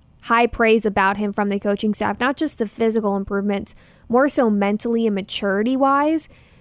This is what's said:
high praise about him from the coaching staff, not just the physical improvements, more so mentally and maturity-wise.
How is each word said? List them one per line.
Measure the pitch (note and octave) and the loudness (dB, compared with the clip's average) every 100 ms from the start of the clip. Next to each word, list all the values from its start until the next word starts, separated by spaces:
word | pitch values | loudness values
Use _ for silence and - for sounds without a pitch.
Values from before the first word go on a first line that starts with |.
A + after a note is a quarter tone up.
| _ _ | _ _
high | - A#3 A#3+ | 0 2 2
praise | - A3+ A3 G#3+ | 2 4 4 2
about | G3+ G3 G3+ | 0 0 0
him | G#3 | -4
from | G3+ G3+ | -2 -2
the | G3+ | -2
coaching | G3+ G3+ G#3+ | -2 0 -2
staff, | G3+ G#3 G3+ | -2 -4 -2
not | B3 C#4 | -2 -2
just | D4+ - | -4 -4
the | G#3 | -6
physical | - A3+ A3 G#3 G3 | -2 0 0 -2 -2
improvements, | G3 G3+ G3+ G3+ G3 - - _ - | -4 -4 -2 -4 -6 -16 -20 _ -2
more | A#3+ C#4+ | 2 2
so | - A#3 | 2 2
mentally | G#3 G3+ G#3+ A#3 A#3 A3+ | 2 0 0 -2 0 0
and | |
maturity-wise. | G3 G3 - G3+ G3 A3+ C4 C4+ C#4 D4+ D#4+ - - _ - | -2 -6 -4 -2 0 0 2 2 2 2 -2 -4 -16 _ -20